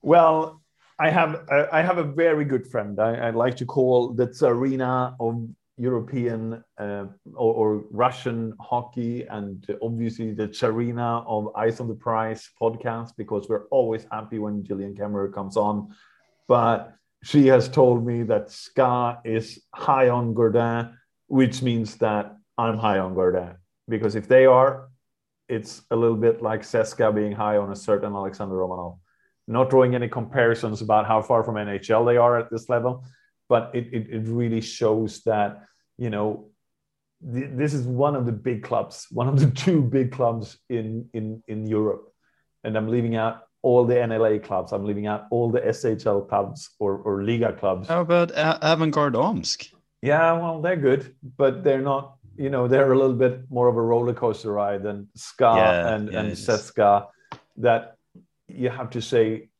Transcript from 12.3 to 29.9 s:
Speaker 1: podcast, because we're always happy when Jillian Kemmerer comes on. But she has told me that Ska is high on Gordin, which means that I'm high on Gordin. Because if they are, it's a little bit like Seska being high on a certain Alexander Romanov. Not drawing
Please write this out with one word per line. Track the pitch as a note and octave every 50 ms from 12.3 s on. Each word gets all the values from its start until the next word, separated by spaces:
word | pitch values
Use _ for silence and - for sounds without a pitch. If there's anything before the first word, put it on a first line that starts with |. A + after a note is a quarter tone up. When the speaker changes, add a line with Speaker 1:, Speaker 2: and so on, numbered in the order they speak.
| A2 A2 - - _ _
Speaker 1:
podcast, | A#2 A2+ A2+ A2+ - A#2+ A#2 A#2 A#2 A#2 _ -
because | G#2+ - A2 G2+ G2+ -
we're | A2+ G#2 - -
always | - C3+ A#2+ A2+ A2 A2 - -
happy | A2+ A2 A2 G#2+ A#2+ A2
when | G#2 G#2+ G#2 G#2
Jillian | G2+ - G2+ G2 G2 G2+ G2+
Kemmerer | G#2 G2+ G#2 G#2 G2+ G2 G2 -
comes | G2+ G2 F#2+ G2
on. | A2 G#2 G#2 G#2 G#2 G2+ - - _ _ _ _ _ _ _ _ _ _
But | - B2 A#2+ A2+ A#2 A2+ G2+ - - _ _ _ _ _ _
she | - - - D3+ C#3
has | C3 C3 B2 B2+ -
told | - D3+ C3+ B2 A#2+ A#2+ A#2
me | B2 A#2 A#2+ A#2
that | A2 A2+ G#2 G#2 -
Ska | - - - - _ - C3 B2 B2 B2 B2 A#2+ A#2+ - _
is | A2+ A2 A2+ A2+ - - - _ _ -
high | - - - C#3 C3+ C3 B2
on | A#2+ A#2+ A#2+ A#2 A2
Gordin, | A2+ A#2 A2+ G#2+ A#2+ A#2 A#2 A#2 A#2 A2+ A#2 - _ _ _ _ _ _
which | _ C#3 C3 C3 A#2+ - -
means | B2+ B2 A#2 A2+ A2 G#2 -
that | _ A#2+ A2 G#2 G#2 G2+ - - _ _ _ _ -
I'm | A#2 A#2 A2
high | G#2+ A2 G#2+ G2 G2
on | F#2 F#2 F#2
Gordin. | F#2+ F#2 F2+ F#2 F#2 F2+ F2 F2+ - _ _ _ _ _ -
Because | A2+ G#2+ A2 G#2 G#2
if | A2 G#2 -
they | B2+ C3 C3
are, | C3 B2+ B2+ C3 C#3 C3+ - - - _ _ _ _ _ _ _ _ _ _ _ _
it's | A#2+ A2 G#2 - - - _ _
a | A#2+
little | A2+ A#2 A#2 A2+ G#2+
bit | A2+ A#2 A2+ -
like | A#2 A2 A2 G#2+
Seska | - - - A2+ A2 - - - A#2 G#2+ G#2+
being | G#2+ G#2+ G#2
high | G2+ G#2 G#2 G#2+ G#2+
on | G#2 G2+ G2
a | G2
certain | G2 - - G#2 G2+ G#2 G#2
Alexander | G2+ G2+ G2 F#2+ F#2+ - G#2 G2 F#2+
Romanov. | F#2 F#2 F#2 F2+ F2+ F2 E2+ F2+ - _ _ _ _ _ _ _ _ _ -
Not | A2 A#2+ C3 C3
drawing | C3 C3 B2+ B2